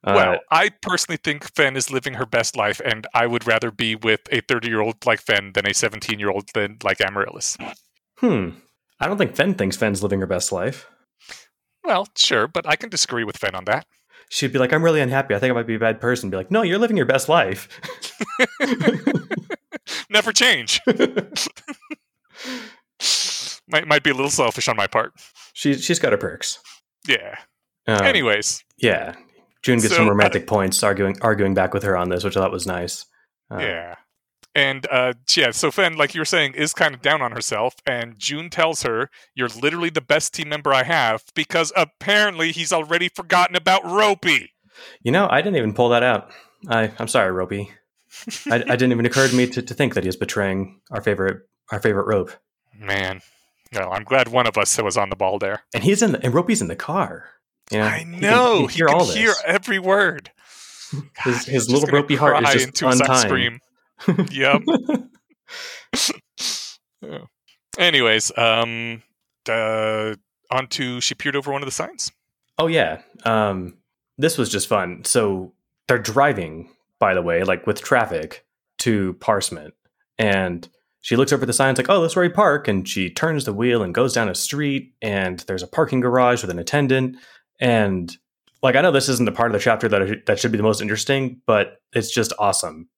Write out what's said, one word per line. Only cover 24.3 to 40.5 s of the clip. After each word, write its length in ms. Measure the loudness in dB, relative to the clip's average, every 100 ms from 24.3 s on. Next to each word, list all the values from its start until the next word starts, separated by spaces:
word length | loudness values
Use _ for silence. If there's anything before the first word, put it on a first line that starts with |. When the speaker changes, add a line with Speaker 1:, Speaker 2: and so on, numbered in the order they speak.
Speaker 2:
selfish 380 | 0 0 0 -4
on 80 | -2
my 100 | 0
part. 280 | -2 -4 _ -20 _ -20
Speaker 1:
She, 180 | -4 -2
she's 240 | 0 0 0
got 140 | 2
her 60 | 0
perks. 400 | -2 -8 -10 -10 -16 -20 _ _ -2
Speaker 2:
Yeah. 280 | -2 -2 -16 -20 _ _ _ -2
Speaker 1:
Um, 180 | 2
Speaker 2:
Anyways. 580 | 2 2 2 0 0 -6 _ _
Speaker 1:
Yeah. 380 | 0 0 -2 -14 _ _ _ _
June 160 | 0 2
gets 100 | 4
Speaker 2:
So, 80 | 4
Speaker 1:
some 120 | 4
romantic 340 | 4 4 2
Speaker 2:
uh, 40 | 0
Speaker 1:
points 360 | 0 0 0
arguing, 340 | 0 0 -2 0
arguing 320 | 0 2 2
back 180 | 2 0
with 100 | 0
her 140 | 0 0
on 140 | 0
this, 140 | -2
which 120 | -2 0
I 40 |
thought 120 | -2
was 140 | -2 -6
nice. 400 | -6 -6 -10 -14 _ _ _ _
Uh, 80 | -8
Speaker 2:
Yeah. 340 | -6 -8 -10 -18 _ _ _ _ _
And, 320 | -2 0 -2 -2
uh, 240 | 0 0 -4 -2
yeah, 160 | 2 2
so 200 | 2 -2
Fen, 260 | 2 0 2
like 180 | -2
you 60 | -2
were 40 | -2
saying, 280 | 0 0
is 200 | -2 -4
kind 200 | 0 0
of 60 | 0
down 220 | 0 2
on 100 | 0
herself, 420 | -4 -4 -2 -2 -2 -4
and 320 | -4 -6 -8
June 320 | -8 -6 -8
tells 320 | 0 0 0
her, 260 | -2 -2 -4 -8 _
"You're 140 | -6 -6
literally 420 | -2 -2 -2 -4
the 100 | -4
best 300 | 0 0 0
team 160 | -8 -8